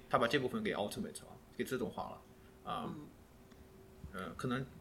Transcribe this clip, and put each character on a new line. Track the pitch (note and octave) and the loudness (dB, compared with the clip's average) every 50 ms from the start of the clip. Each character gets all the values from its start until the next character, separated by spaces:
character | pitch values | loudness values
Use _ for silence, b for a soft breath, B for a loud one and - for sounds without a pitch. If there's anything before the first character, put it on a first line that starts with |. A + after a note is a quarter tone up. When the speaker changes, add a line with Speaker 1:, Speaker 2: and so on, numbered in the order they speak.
| - - | -2 4
Speaker 1:
他 | - B2+ | 6 8
把 | A#2 A#2 | 8 8
这 | - C#3 | 8 6
部 | B2+ | 6
分 | A#2+ A#2+ A2 | 4 2 2
给 | G#2+ G2+ - | 2 2 4
automate | D2+ G#2 G2+ - - F#2 D#2 - - | 4 2 2 2 -2 -2 -2 -4 -8
了， | - - - - - - - | -10 -12 -14 -16 -16 -10 -2
给 | - - | -2 0
自 | - C3+ B2 | 2 2 2
动 | E2+ - | 0 0
化 | - - | 0 -2
了。 | - - - - - - - - - - - - - - | -2 -2 -4 -10 -12 -16 -18 -18 -18 -18 -18 -10 -4 -2
啊， | G#2+ G2 - - | -2 0 0 -2
Speaker 2:
嗯。 | E3 D3+ D3 - - - - - - - - - - - - - - - - - - - - - | -4 -4 -8 -12 -14 -18 -20 -20 -20 -20 -20 -18 -18 -18 -18 -18 -18 -18 -18 -18 -16 -12 -10 -6
Speaker 1:
呃， | - F#2 F#2 E2 - | -4 -4 -4 -4 -2
可 | - - | 0 2
能 | B2+ B2 C3+ C#3 - - - | 2 2 2 0 -2 -8 -14